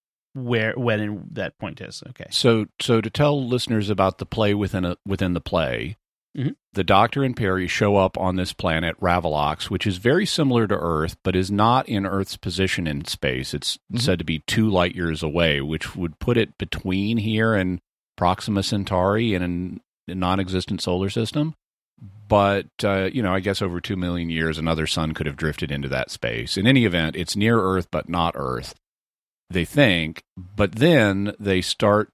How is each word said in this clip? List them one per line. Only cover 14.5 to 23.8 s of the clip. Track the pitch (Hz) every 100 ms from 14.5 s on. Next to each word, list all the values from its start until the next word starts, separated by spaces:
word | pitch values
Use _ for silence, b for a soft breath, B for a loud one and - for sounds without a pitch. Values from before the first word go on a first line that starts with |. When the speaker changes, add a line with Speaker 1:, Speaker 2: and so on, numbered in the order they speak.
| - 110
Speaker 2:
light | 92 90 90
years | 85 78
away, | 80 80 82 71
which | 71 78 -
would | - 85 -
put | - 120
it | - -
between | - - 98 92 101 117
here | 104 110 113
and | 107 92 90 _ _ _ -
Proxima | 90 90 - 101
Centauri | 95 107 95 92 95 104 117
in | 92 87 87 90 - _ _ -
a |
non-existent | 92 90 95 92 92 - 92
solar | - 90 98
system. | 117 110 151 156 - _ _ _ _ 104 101 -
But, | 104 98 98 - -
uh, | 104 95 95
you | 131
know, | 101
I | 95
guess | 95 98
over | 95 87